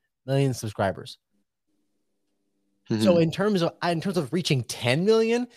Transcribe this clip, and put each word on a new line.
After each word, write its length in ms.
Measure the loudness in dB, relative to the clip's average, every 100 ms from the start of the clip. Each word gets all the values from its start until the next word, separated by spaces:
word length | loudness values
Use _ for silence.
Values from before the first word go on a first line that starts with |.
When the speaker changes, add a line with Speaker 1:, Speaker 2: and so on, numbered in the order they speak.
| _ _ -2
Speaker 1:
million 260 | 0 0
subscribers. 640 | -2 -6 -2 -2 -2 -10 -20 _ _ _ _ _ _ _ _ _ _ _ _ _ _ _ _ -4
So 60 | 2
Speaker 2:
Mm-hmm. 240 | 4 4
Speaker 1:
in 80 | 2
terms 320 | 0 -2 0
of, 100 | -2 -2
in 180 | -4 -2
terms 160 | -2 -4
of 140 | -2
reaching 300 | -2 0 -2
ten 400 | -2 -4 0 2
million, 420 | 4 4 4 0 -2